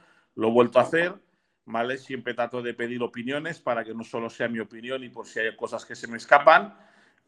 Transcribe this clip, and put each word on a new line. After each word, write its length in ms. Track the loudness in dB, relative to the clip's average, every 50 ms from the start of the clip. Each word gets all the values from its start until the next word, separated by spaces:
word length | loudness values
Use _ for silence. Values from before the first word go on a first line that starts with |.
| _ _ _ _ _ _ -6
lo 120 | -2 0 2
he 20 |
vuelto 280 | 4 4 4 6 6 4
a 40 |
hacer, 300 | 4 4 2 0 0 -2 -4 -10 _ _ _ _ _ _ _ _ _
¿vale? 320 | -8 -4 -4 -4 -4 -4 -8
Siempre 340 | -8 -10 -10 -10 -8 -8
trato 300 | -4 -4 -4 -4 -4 -6
de 100 | -6 -6
pedir 300 | -6 -6 -6 -6 -6 -6
opiniones 580 | -6 -6 -6 -8 -8 -6 -6 -6 -6 -8 -12 -8
para 240 | -4 -4 -4 -4 -4
que 80 | -8
no 120 | -10 -12 -12
solo 260 | -10 -8 -8 -8 -8
sea 180 | -6 -6 -4 -4
mi 100 | -4 -6
opinión 460 | -8 -8 -12 -16 -12 -10 -10 -10 -10
y 60 | -12
por 160 | -16 -18 -16
si 140 | -10 -6 -4
hay 140 | -4 -4 -4
cosas 300 | -6 -10 -8 -8 -8 -10
que 100 | -12 -16
se 140 | -14 -12 -12
me 80 | -12
escapan. 580 | -6 2 4 4 6 8 8 8 8 6 0 -14 _ _ _ _ _ _ _ _ _ _